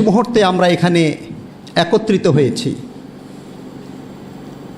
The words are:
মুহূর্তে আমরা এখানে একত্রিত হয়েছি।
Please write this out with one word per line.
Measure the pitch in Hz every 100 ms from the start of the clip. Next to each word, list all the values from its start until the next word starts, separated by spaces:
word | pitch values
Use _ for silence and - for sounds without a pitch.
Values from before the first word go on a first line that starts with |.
মুহূর্তে | 214 208 240 233
আমরা | 190 180 180
এখানে | 175 175 170 160 - - - - - - 170
একত্রিত | 175 214 214 196 190
হয়েছি। | 143 131 - 139 - - - - - - - - - - - - - - - - - - - -